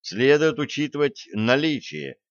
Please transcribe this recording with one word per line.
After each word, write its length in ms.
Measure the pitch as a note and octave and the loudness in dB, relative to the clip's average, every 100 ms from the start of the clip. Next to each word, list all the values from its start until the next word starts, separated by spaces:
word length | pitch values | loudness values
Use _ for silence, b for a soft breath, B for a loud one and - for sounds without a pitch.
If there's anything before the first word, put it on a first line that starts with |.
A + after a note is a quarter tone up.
следует 580 | - F#2+ C3 D3 D#3 C#3+ | -12 0 4 4 4 0
учитывать 680 | C#3+ - D3 D3 D3 - - | -6 -4 -6 -2 -2 -2 -12
наличие 840 | G#2 A2 C3 D#3+ C#3+ - D2+ C#2 - _ | -4 2 2 2 -4 -8 -12 -12 -14 _